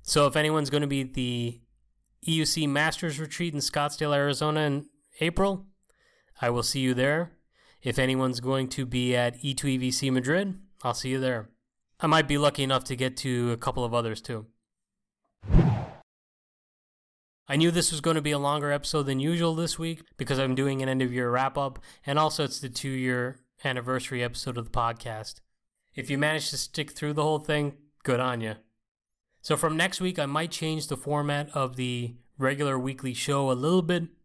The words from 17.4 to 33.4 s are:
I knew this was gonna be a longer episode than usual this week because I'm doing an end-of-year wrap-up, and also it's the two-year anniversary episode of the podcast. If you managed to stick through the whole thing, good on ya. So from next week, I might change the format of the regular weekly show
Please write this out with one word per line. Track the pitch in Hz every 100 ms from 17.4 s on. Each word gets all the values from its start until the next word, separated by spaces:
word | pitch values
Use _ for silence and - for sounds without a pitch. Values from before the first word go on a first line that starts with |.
| -
I | 143
knew | 165
this | 170 160
was | 156
gonna | 160 160
be | 147
a | 143
longer | 143 147 147
episode | 143 - 151
than | 135 135
usual | 147 170 170
this | 160 165 -
week | 165 160 - -
because | 135 135
I'm | 131 127
doing | 139 135
an | 131
end-of-year | 131 127 123 123
wrap-up, | 123 135 143 139 131 - - -
and | 143
also | 156 - 147
it's | -
the | 135
two-year | 127 139 135 127 123 123 127 _ _ 139
anniversary | 127 120 131 - 127
episode | 120 123 - 120
of | 110
the |
podcast. | 127 117 117 120 110 104 - _ _ _ _ _
If | - 127
you | 139
managed | 151 156 151
to | 139
stick | - - 151
through | - 151
the | 147
whole | 151 151
thing, | 151 151 147 - _ _
good | - 120
on | 127 120
ya. | 110 107 _ _ _ _ _ _ _ _
So | - 151
from | 160 156
next | 185 -
week, | 185 180
I | 139
might | 147 165
change | - 160 156 147
the | 135
format | 139 147 147 147 147
of | 143 131 127
the | 127 123 120 120 _ -
regular | 131 139 143 131
weekly | 127 131 131
show | 123 - 139